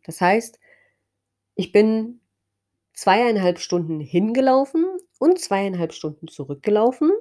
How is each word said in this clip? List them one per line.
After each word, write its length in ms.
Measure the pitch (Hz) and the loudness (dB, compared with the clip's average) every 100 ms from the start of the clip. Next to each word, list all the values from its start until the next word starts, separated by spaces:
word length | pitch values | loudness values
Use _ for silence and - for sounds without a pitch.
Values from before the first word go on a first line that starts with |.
| - | -16
Das 160 | 156 | -2
heißt, 360 | 180 208 226 - _ _ _ _ _ _ _ _ _ - | 0 0 -2 -16 _ _ _ _ _ _ _ _ _ -8
ich 180 | 170 | 0
bin 480 | 208 220 220 220 240 _ _ _ _ _ _ _ | 2 4 0 -4 -12 _ _ _ _ _ _ _
zweieinhalb 640 | - - 196 240 214 185 180 | -4 2 4 4 2 0 -2
Stunden 400 | - 180 165 156 | -2 -4 -2 -6
hingelaufen 840 | 147 170 214 240 262 262 269 320 349 370 - _ | -2 0 0 2 2 2 0 -2 -2 -4 -14 _
und 200 | 277 359 | 2 2
zweieinhalb 540 | - 196 196 180 170 | 0 -2 -2 -2 -4
Stunden 340 | - 156 151 165 | -6 -10 -10 -18
zurückgelaufen, 840 | - 139 139 - 208 226 254 311 415 | -14 -12 -6 0 2 2 2 0 0